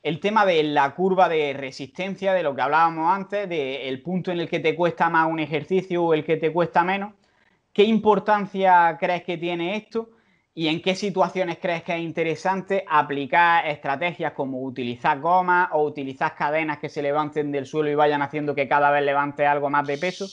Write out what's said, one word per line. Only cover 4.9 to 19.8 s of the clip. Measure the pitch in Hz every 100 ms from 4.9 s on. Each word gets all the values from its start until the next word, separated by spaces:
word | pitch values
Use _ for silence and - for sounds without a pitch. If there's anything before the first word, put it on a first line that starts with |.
| 165 170
más | 165 160
un | 160
ejercicio | 147 151 147 190 185 175
o | 170
el | 156
que | 151 156
te | 160
cuesta | 165 165 180
menos. | 175 196 202 _ _ _ _ _ _
¿Qué | -
importancia | 208 220 208 196 196 208 196 196 190 180 170 151
crees | 180 175 175
que | 170
tiene | 175 175 170 214
esto? | 214 226 226 _ _ _ _
¿Y | - 160
en | 165
qué | 196 185
situaciones | 202 185 170 185 180 160
crees | 185 165
que | 160
es | 170
interesante | 165 156 165 156 185 190 185 196 -
aplicar | 151 143 139 139 170 170 170 156
estrategias | 147 147 139 175 170 156
como | - 135 131
utilizar | 131 127 120 123 165 147
gomas | 156 185 180 180 180
o | 156
utilizar | 151 147 135 131 160
cadenas | - 151 156 156 147
que | 147
se | -
levanten | 143 147 151 151 147
del | 143 131
suelo | 156 151
y | 147
vayan | 151 143
haciendo | 143 151 147 139
que | 131
cada | 147 143
vez | 147
levante | 143 139 143 143 147
algo | 143 139
más | 143